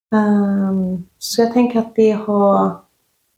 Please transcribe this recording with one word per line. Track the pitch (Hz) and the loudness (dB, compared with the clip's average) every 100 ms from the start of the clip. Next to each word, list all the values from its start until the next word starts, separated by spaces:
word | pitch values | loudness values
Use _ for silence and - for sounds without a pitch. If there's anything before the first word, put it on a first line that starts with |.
| - 214 | -4 -2
Ehm, | 208 208 202 196 190 190 185 185 175 _ | 0 0 0 -2 -2 -2 -4 -6 -10 _
så | - - | -6 -2
jag | 233 | 0
tänker | 247 240 226 | 2 0 0
att | 220 - | -2 2
det | 220 | 2
har... | 208 - 202 202 196 190 180 _ _ _ _ _ | 2 -2 0 2 2 0 -4 _ _ _ _ _